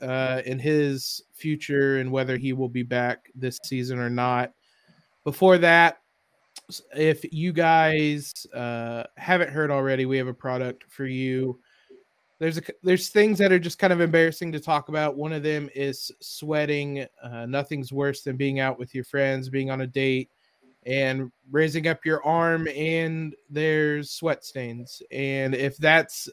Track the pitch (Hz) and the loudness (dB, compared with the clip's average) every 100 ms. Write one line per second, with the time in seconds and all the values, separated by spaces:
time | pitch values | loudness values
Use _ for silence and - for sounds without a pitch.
0 | 127 131 131 127 123 131 143 151 143 135 | -6 -2 -2 -2 -4 -4 2 2 2 0
1 | - - - - 156 151 - 143 139 135 | -6 -10 -14 -8 -6 -4 -2 2 2 2
2 | 127 131 127 127 135 131 127 123 123 123 | 0 -2 -2 -2 -2 -2 -4 -4 -2 0
3 | 123 120 _ 127 127 - - 131 123 123 | -2 -4 _ -8 -8 -8 -6 -6 -4 -4
4 | 120 120 123 123 123 _ _ _ _ _ | -2 0 0 0 -2 _ _ _ _ _
5 | _ _ 147 - 185 180 170 170 165 - | _ _ -6 4 6 8 8 8 8 4
6 | _ _ _ _ _ - - - - 151 | _ _ _ _ _ -20 -18 -18 -8 0
7 | 156 156 165 156 175 165 165 160 160 156 | 2 2 -4 -4 -2 2 4 6 6 4
8 | 151 147 143 - - 120 120 117 117 117 | 0 -2 -6 -14 -12 -8 -6 -6 -6 -8
9 | - - - 180 170 147 151 139 135 131 | -10 -6 0 2 2 0 0 0 0 0
10 | 131 135 127 123 135 127 127 123 _ - | 0 0 -2 -6 -4 -4 -4 -8 _ -10
11 | 135 127 131 131 131 123 _ _ _ - | -6 -4 -2 -2 -2 -6 _ _ _ -20
12 | _ _ _ - 160 160 - - 180 180 | _ _ _ -6 -4 -4 -10 -4 2 2
13 | - 208 214 202 196 180 170 - 190 175 | 4 4 4 6 6 4 2 2 2 4
14 | 170 165 165 156 170 156 156 147 - 156 | 4 4 4 2 -8 -6 -2 -2 -2 -2
15 | 151 139 156 156 151 151 143 135 139 131 | -2 -2 -4 -4 -2 -2 -4 -6 -6 -6
16 | - - - - 151 151 147 147 143 139 | -12 -14 -16 -10 -4 -2 0 -2 -4 -6
17 | 123 _ 120 117 120 135 139 147 127 139 | -10 _ -14 -10 -6 -4 -4 -6 -6 -2
18 | 139 135 143 127 139 135 135 127 123 135 | -2 -2 -6 -4 -2 0 -2 -4 -8 -10
19 | 123 139 135 135 131 135 135 131 131 135 | -4 0 0 0 -4 -4 -4 -4 -4 -2
20 | 135 131 131 _ _ _ _ _ 123 135 | 0 0 -4 _ _ _ _ _ -4 0
21 | 135 131 127 _ 135 143 160 160 160 160 | 0 -2 -6 _ -4 0 2 0 -2 -2
22 | 160 151 147 165 165 165 160 139 160 165 | 0 0 2 2 2 0 -2 -4 -2 -2
23 | 160 160 156 - - 147 156 156 151 147 | -2 -4 -8 -12 -10 -2 0 2 2 0
24 | 143 - 160 139 - 139 120 117 120 - | -6 -4 -4 -4 -6 -10 -10 -10 -14 -18
25 | - 123 139 135 135 131 139 135 151 160 | -12 -6 -4 -2 -2 0 -2 2 4 6
26 | 156 - - | 4 -6 -12